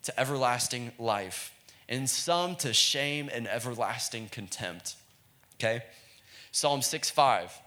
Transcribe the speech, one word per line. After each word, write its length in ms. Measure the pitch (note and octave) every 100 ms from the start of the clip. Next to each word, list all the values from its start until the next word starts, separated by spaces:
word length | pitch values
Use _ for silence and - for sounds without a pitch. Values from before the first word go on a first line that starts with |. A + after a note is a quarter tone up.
to 160 | - -
everlasting 720 | C3 C#3 C3 A#2+ - B2 A#2+ -
life, 540 | A#2 G#2 F#2+ - - - - - -
and 200 | B2 C3+
some 460 | - - E3+ F3+ F3+
to 160 | C3+
shame 560 | A2 - C#3+ C#3+ D3 C#3+
and 160 | A#2 A2+
everlasting 800 | A2 A#2+ A#2+ G#2+ A#2+ - A#2 A2
contempt." 680 | - G2 - F#2 E2+ - - - _ _ _ _ -
Okay? 280 | A2+ A#2 - - - - - - -
Psalm 280 | - D3+ C#3+
six 300 | B2+ D#3 -
five. 420 | - C#3 G#2+ F2+ -